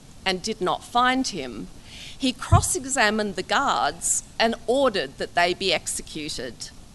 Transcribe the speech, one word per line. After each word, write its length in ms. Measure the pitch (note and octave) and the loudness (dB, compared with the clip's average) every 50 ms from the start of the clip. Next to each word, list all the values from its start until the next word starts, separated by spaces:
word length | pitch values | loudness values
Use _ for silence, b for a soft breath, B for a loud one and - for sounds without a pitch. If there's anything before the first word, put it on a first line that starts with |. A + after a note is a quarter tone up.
| - - - - - | -12 -18 -20 -6 -2
and 180 | F#3+ F#3 F#3 - | -2 -2 0 -2
did 180 | G#3+ A3 - | -4 -4 -2
not 220 | F#3 F3 C#3+ - - | 0 0 0 -2 -4
find 460 | - - A#3+ B3 B3+ B3+ B3+ C4 - | -2 2 2 4 4 4 2 0 -2
him, 400 | - E3+ C3 B2+ A2+ G2+ - F#3 - B B B B B B B B B | -4 -6 -8 -8 -8 -10 -10 -12 -12 B B B B B B B B B
he 140 | C4+ B3+ - | 0 0 0
cross-examined 1040 | - - - - F#4+ - - - F4+ B3+ C4+ C4 C#4 A3+ G#3 G#3 A3 G#3 G#3 F#3 | -2 2 6 6 6 6 4 -2 -4 -4 -2 0 2 4 4 4 2 0 -2 -2
the 80 | - F#3 | -4 -4
guards 800 | - G3+ A#3 C#4 B3+ F#3 C#3 - C#3+ D#3 E3+ - - - - - - - - | 0 0 2 2 2 2 2 2 0 -2 -2 -2 -2 -2 -2 -2 -6 -2 2
and 160 | G#3+ A#3 - - - | 2 2 2 0 0
ordered 520 | - A#3+ C#4 C#4 C4 G3 F#3 C#3 C#3 C#3 - | 0 2 4 4 4 2 2 -2 -2 -4 -6
that 160 | F#3 - - | -8 -2 2
they 200 | F3 F3 F3+ F3+ | 2 4 4 2
be 180 | - G3 F#3+ D#3+ | 0 0 0 0
executed. 1000 | D3+ - - - - - - - D#3+ D3 D3+ - - B2+ B2+ G#2+ - - - - - - - - | 0 0 -4 -8 -8 -8 -10 -10 -8 -8 -8 -8 -8 -8 -10 -10 -12 -14 -14 -14 -16 -18 -18 -20